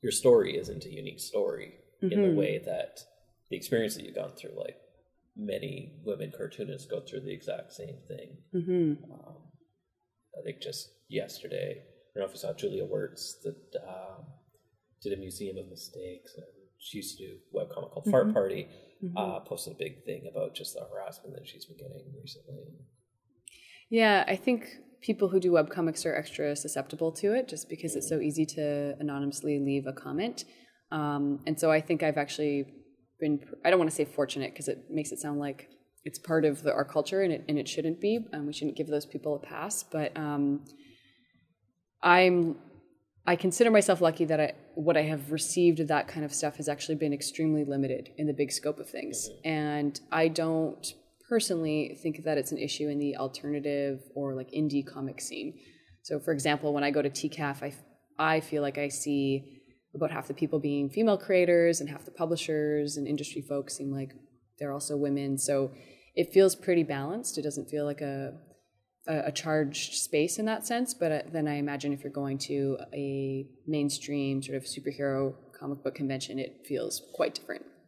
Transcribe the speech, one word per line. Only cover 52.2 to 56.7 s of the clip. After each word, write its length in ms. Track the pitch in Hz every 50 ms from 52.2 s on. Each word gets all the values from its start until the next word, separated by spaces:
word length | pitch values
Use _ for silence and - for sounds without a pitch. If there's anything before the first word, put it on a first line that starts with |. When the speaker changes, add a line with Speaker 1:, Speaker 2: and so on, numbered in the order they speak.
| 160
Speaker 2:
that 140 | 156 156 143
it's 140 | 143 139
an 60 | 160 -
issue 300 | - 143 - - 151 151
in 100 | 147 143
the 180 | 147 143 139
alternative 840 | - 131 135 135 - - 147 147 147 139 147 143 143 143 139 135 131 135 - -
or, 200 | 143 143 139 131
like, 160 | 131 131 -
indie 340 | - 147 156 151 139 143 139
comic 340 | 143 - 139 135 135 - -
scene. 380 | - - - - 107 151 - - - - - - _ _ - _ _
So, 160 | - 156 147
for 120 | - -
example, 400 | 160 139 131 151 147 147 - 151